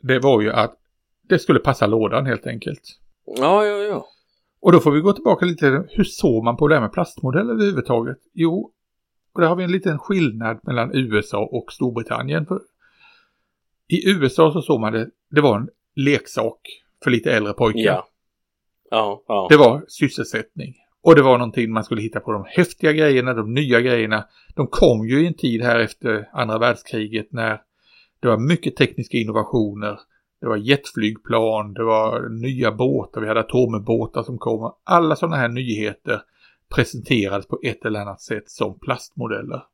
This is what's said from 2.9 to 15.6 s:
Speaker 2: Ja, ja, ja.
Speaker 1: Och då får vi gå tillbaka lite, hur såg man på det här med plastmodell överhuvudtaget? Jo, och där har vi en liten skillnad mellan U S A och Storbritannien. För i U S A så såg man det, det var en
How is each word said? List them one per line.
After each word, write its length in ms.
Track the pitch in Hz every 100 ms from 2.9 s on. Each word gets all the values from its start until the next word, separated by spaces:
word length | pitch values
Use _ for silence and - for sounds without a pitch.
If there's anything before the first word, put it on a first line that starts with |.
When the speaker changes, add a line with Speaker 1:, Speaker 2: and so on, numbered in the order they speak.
| - _ _
Speaker 2:
Ja, 400 | - 117 143 202 208
ja, 100 | 208
ja. 300 | 208 190 - _ _ _ _ _
Speaker 1:
Och 120 | 190
då 80 | 170
får 100 | 151
vi 100 | 147
gå 120 | 185
tillbaka 340 | 196 311 180 180
lite, 380 | 165 143 131 190
hur 140 | -
såg 400 | 196 - 160 113
man 120 | 113 123
på 120 | 147
det 60 |
här 80 | 151
med 100 | 107
plastmodell 580 | - 175 - 131 147 226
överhuvudtaget? 680 | 226 202 156 - 120 117 131 _
Jo, 400 | - 165 185 - _ _ _ _ _ _
och 60 | -
där 80 | 165
har 80 | 175
vi 80 |
en 80 | 180
liten 260 | 185 190 151
skillnad 600 | - 190 151 110 113 113
mellan 280 | - 123 123
U 240 | 127 127 104
S 160 | 101
A 40 | 104 107
och 200 | 123 -
Storbritannien. 760 | - 127 117 110 120 131 160 156
För 140 | 190 - _ _ _ _ _ _ _ _ _ _ _ _
i 220 | 175 190
U 140 | 196 135
S 120 | -
A 140 | 160
så 100 | 160
såg 180 | - 131
man 120 | 110
det, 160 | 110 113 _ _
det 100 | 143
var 160 | 147
en 120 | 104